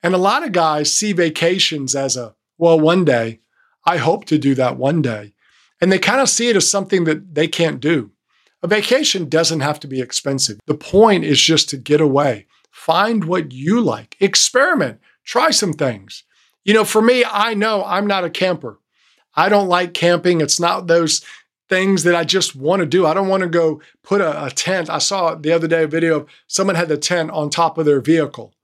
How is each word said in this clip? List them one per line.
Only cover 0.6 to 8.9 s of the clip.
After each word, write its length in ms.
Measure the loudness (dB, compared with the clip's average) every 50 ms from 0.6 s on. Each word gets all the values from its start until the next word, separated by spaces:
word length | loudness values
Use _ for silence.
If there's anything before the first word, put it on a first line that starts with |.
| 0 2 0 0 -2 -2 -2
see 200 | -2 -2 -2 0
vacations 800 | 0 0 -2 0 0 0 0 0 0 -2 -2 -2 -6 -6 -4 -4
as 220 | -4 -2 -4 -4
a, 180 | -4 -6 -12 _ _ _ _ _
"Well, 240 | _ 4 4 4 6
one 240 | 4 4 4 4 4
day," 360 | 2 2 2 0 -2 -6 _ _ _ _ _ _ _ _ _ _
I 120 | -2 0
hope 280 | 0 0 0 0 -2 -2
to 120 | -2 -2 0
do 160 | 2 0 0
that 220 | 2 0 -2 -2
one 260 | -2 -2 -2 0 0 -2
day. 320 | -2 -4 -6 -10 -16 _ _ _ _ _ _ _ _ _ _
And 100 | 0 2
they 80 | 2 2
kinda 280 | 0 0 0 2 2
see 220 | 0 0 -2 0 0
it 80 | 2
as 120 | 2 2 0
something 360 | -2 -2 -2 -2 -2 0 0
that 300 | 0 -2 -4 -6 -8 -2
they 140 | -2 -2 -2
can't 320 | 0 -2 -2 -2 -2 -4
do. 300 | -2 -2 -2 -2 -2 -6 _ _ _ _ _ _ _ _ _ _ -4
A 40 |
vacation 640 | -2 -2 0 0 0